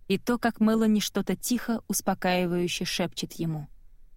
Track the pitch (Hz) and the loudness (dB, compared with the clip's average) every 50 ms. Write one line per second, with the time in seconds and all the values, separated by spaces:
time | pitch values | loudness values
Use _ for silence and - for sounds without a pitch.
0 | - - 196 185 - - 240 233 - 233 - - 220 220 220 226 226 220 214 208 | -4 -2 -2 -2 0 0 0 2 2 0 2 4 4 4 4 4 4 4 4 4
1 | - - - 196 190 - 185 - - - 247 226 - - 226 220 - - 202 - | 2 0 -2 -2 -2 -2 -4 -4 -2 -2 -2 -2 0 -2 -2 -4 -2 -4 -4 -2
2 | - 202 190 - - 185 180 180 180 170 180 175 180 170 - - 180 - - - | 0 -2 -2 0 2 2 2 2 2 2 0 0 0 -2 -2 -4 -4 -4 -2 -2
3 | 180 165 - - 175 - - - 165 165 156 151 147 - - - - - - - | -2 -2 -4 -6 -8 -8 -6 -6 -4 -4 -4 -6 -8 -12 -16 -20 -20 -20 -20 -20
4 | - - - | -20 -20 -20